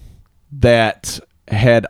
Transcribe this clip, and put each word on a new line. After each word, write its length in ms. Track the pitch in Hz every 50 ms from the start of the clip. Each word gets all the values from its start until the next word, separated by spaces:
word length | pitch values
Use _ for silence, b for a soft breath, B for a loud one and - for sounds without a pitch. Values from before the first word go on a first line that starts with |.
| b b b b b b _ _ _ _
that 680 | 143 139 127 120 120 117 113 107 - - - - - - - _ _ _ _ -
had 380 | 107 101 113 123 117 117 98 -